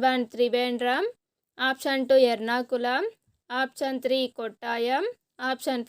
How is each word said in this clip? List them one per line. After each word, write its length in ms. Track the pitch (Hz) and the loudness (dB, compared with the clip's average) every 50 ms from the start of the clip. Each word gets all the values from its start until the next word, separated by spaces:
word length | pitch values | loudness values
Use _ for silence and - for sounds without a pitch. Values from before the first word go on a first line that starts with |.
| 240 | 2
వన్ 180 | 262 262 254 240 233 - | 2 2 2 -2 -4 0
త్రివేంద్రం, 720 | 226 247 240 214 247 247 247 240 233 247 247 254 294 381 466 - - _ _ _ _ _ _ _ - | 0 2 2 2 0 0 0 -2 -2 0 0 0 0 0 -4 -6 -10 _ _ _ _ _ _ _ -2
ఆప్షన్ 480 | 254 262 262 - - 294 269 269 262 247 | -2 -2 -2 -2 -2 -2 0 0 2 4
టూ 80 | 269 262 262 240 233 | 6 6 6 6 4
ఎర్నాకుళం, 720 | 208 220 226 240 247 247 240 262 240 240 240 254 277 370 453 - _ _ _ _ _ _ _ | 0 -2 -2 -2 -2 -2 -2 -4 -2 0 0 0 0 -2 -4 -6 _ _ _ _ _ _ _
ఆప్షన్ 480 | 240 254 269 262 - - 294 269 262 254 254 | -4 -4 -4 -4 -4 -4 -4 -4 -4 -2 0
త్రీ 160 | 254 262 269 262 247 - - | 0 0 0 0 -2 -4 -6
కొట్టాయం, 680 | 226 220 214 - - 233 233 233 233 240 254 285 370 480 480 - _ _ _ - 254 262 | -8 -8 -8 -10 -6 -6 -4 -2 0 0 0 0 -2 -4 -6 -10 _ _ _ -8 -4 -4
ఆప్షన్ 340 | 262 254 - 311 262 240 233 | -4 -4 -2 -4 -2 -2 -4